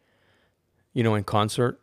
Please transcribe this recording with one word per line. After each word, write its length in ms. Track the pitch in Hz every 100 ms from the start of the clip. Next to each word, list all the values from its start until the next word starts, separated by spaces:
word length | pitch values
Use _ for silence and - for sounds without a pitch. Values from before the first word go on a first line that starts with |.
| _ _ _ _ _ _ _ _ _
you 100 | 135
know, 120 | 113
in 100 | 104
concert 560 | 98 107 107 - 120 -